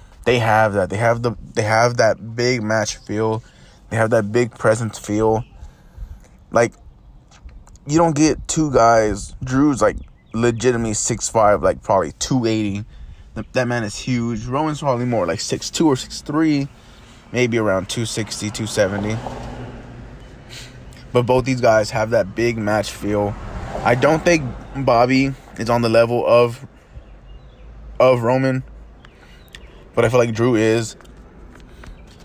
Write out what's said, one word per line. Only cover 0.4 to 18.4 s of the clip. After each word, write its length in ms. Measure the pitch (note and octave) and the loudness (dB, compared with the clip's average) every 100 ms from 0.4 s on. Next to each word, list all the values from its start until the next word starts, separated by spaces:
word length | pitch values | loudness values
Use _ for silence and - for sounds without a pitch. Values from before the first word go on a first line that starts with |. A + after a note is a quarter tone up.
| A2+ G#2+ A2 | 4 4 2
that. 160 | G2 F2+ | 2 -2
They 60 | G#2 | 0
have 260 | A#2 A#2 | 0 0
the, 140 | A#2+ G#2+ - | -2 -6 -8
they 80 | - | -4
have 360 | G#2+ A2 A#2+ A#2+ | 0 2 2 4
that 360 | A2+ - A2+ | 2 2 -4
big 280 | A2+ B2 B2+ | -2 -2 0
match 340 | G#2+ A2 G#2 - | -2 -2 -2 -6
feel. 460 | - G#2 A2 A2 - - - - - | -6 -2 -2 -2 -8 -20 -20 -20 -6
They 60 | A2+ | -2
have 140 | A2+ | 2
that 220 | A2+ G#2 | 2 2
big 220 | A#2+ A#2+ | 0 0
presence 440 | - A2 A2 A2 - | 0 0 0 -2 -8
feel. 460 | - G#2 A2 A2 - - - - - - - - - - - | -4 0 2 0 -4 -16 -20 -20 -20 -16 -16 -16 -20 -20 -2
Like, 220 | A2+ A#2 - - - - - _ - - - - - C#3+ | 0 0 -2 -20 -20 -20 -20 _ -20 -20 -20 -20 -16 0
you 120 | D#3 | 2
don't 180 | E3 C#3+ | 4 4
get 320 | D#3 - - | 2 0 -4
two 240 | D#3+ D3+ | -2 2
guys. 600 | B2 A2+ A2+ G#2+ G2+ - - | 4 6 6 2 -2 -8 -12
Drew's, 360 | B2+ C3 D3 A#2+ | -2 2 2 4
like, 160 | G#2 - - _ _ | 0 0 -12 _ _
legitimately 640 | A2+ A#2+ A2+ B2 A#2+ A2+ | 0 0 2 0 0 -2
six 340 | G#2+ - A2+ - | -4 -4 -4 -2
five, 340 | A2+ G#2 G2 | 2 4 4
like, 200 | F2+ C2+ | 2 -2
probably 300 | - F#2+ D#2 | 0 0 0
two 320 | - - C3 A2+ | -6 -2 0 0
eighty. 380 | A2 G#2 G2+ G#2+ - - - - | 0 -2 -4 -10 -16 -20 -20 -16
Th-, 120 | A#2 - | -14 -6
that 140 | B2+ B2 | -2 -2
man 160 | A#2+ | -2
is 120 | G2+ - | -4 -6
huge. 500 | - A#2+ A#2 A2 B2 | -4 -2 -2 -6 -4
Roman's 340 | C#3 D#3 D3 | -4 -4 -4
probably 240 | D3 A#2+ | -2 -2
more 220 | B2 A2+ F2 | 0 0 0
like 140 | E2 | -2
six 300 | - B2+ - | -4 -6 -6
two 160 | - D#3+ | 0 2
or 100 | B2+ | 2
six 240 | - - | -4 -14
three, 480 | - D3+ D#3+ C#3+ C#3 - - - - - - | -6 0 0 0 -4 -10 -20 -20 -20 -20 -8
maybe 260 | A#2 B2 A2+ | -2 0 0
around 300 | G#2+ F#2+ F#2 | 0 0 -2
two 180 | B2 A2 | -6 -6
sixty, 440 | - G#2 - | -6 -8 -6